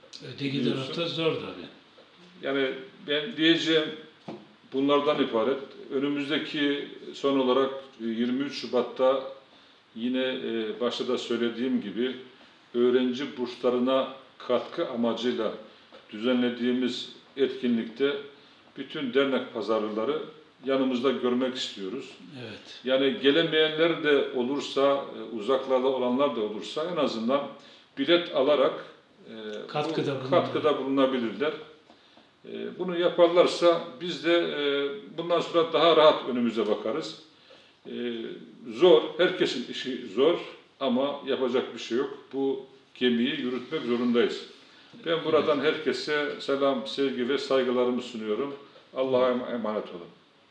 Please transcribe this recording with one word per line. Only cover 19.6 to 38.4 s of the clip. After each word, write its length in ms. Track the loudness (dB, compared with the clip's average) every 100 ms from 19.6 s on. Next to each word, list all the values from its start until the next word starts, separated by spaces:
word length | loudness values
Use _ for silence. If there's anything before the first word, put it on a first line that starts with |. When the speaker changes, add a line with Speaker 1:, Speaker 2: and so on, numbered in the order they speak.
| -2 0 0 -2 -2 -2 -6 -16 -20 _ -2
Speaker 2:
yanımızda 440 | 0 0 0 0
görmek 460 | 0 0 0 0 -4
istiyoruz. 540 | -8 -8 -8 -8 -12 -16 -18 -14
Speaker 1:
Evet. 400 | -14 -14 -18 -10
Speaker 2:
Yani 320 | 0 2 2 4
gelemeyenler 800 | 4 4 4 4 2 4 2 2
de 240 | 2 2 2 -2
olursa, 680 | -2 -2 -2 2 2 2 -2 -10
e, 180 | -10 -6
uzaklarda 500 | 0 0 2 2 2
olanlar 500 | 2 0 2 2 0
da 40 |
olursa 440 | -4 -4 -8 -6 -4
en 40 | 0
azından 520 | 0 0 0 0 -2 -12 -20 -20 _ -4
bilet 380 | 2 2 2 0
alarak, 480 | 4 4 2 0 -10 -20 _ _ -18
e, 380 | -14 -12 -12 -8
Speaker 1:
Katkıda 380 | -6 -4 -2 -4
Speaker 2:
bu 80 |
Speaker 1:
bulunabilir. 160 | -4 0
Speaker 2:
katkıda 480 | 2 2 0 0 0
bulunabilirler. 760 | 0 2 2 2 -2 -2 -4 -4 -10 -20 _ -20 _ -20 _ _ -14
E, 260 | -10 -10 -8
bunu 200 | -4 0
yaparlarsa 840 | 2 6 6 8 6 6 4 4 0 -8
biz 240 | -8 -4
de, 120 | 2 2
e, 500 | 2 -2 0 0 -2 -6 -10 -8
bundan 220 | -2 -2
sonra 320 | 2 2 2
daha 240 | 4 6 8
rahat 320 | 8 6 2
önümüze 380 | 0 0 2 0
bakarız. 540 | 0 -2 -4 -6 -12 -20 _ -20 -20 -20 _ -12
E, 60 | -8 -6 -6 -8 -12